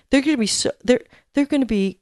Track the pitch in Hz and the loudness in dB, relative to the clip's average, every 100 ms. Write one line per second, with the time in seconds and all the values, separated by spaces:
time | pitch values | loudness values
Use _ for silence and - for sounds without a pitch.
0 | _ 277 277 285 208 - - - 208 247 | _ 0 2 -2 -2 -2 -4 -2 0 0
1 | - _ _ - 277 294 254 214 190 180 | -2 _ _ -4 -2 -2 0 -2 -2 -6